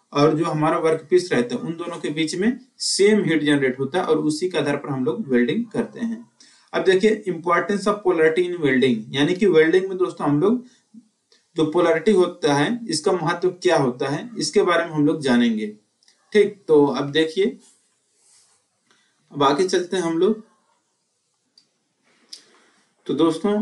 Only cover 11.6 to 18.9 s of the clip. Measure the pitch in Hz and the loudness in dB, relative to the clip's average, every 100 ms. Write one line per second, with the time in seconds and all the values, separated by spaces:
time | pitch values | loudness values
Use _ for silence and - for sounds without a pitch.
11.6 | 160 165 170 160 - 190 175 - 156 143 | -2 2 2 2 2 2 2 0 -2 0
12.6 | 147 240 - 156 202 180 160 175 185 - | 0 -2 -6 -4 -2 -2 -2 -2 -4 -2
13.6 | 180 160 131 120 139 147 233 - 151 208 | 0 2 0 -2 -6 -6 -8 -8 -2 0
14.6 | 180 170 170 156 147 156 135 120 120 110 | 2 0 -2 0 0 0 0 2 2 0
15.6 | 107 - _ _ _ _ _ 214 208 - | -6 -12 _ _ _ _ _ 2 2 0
16.6 | - 151 143 127 143 143 160 - 214 - | 2 4 4 0 -4 -2 -2 0 -2 -4
17.6 | _ _ _ _ _ _ _ _ _ _ | _ _ _ _ _ _ _ _ _ _
18.6 | _ _ _ | _ _ _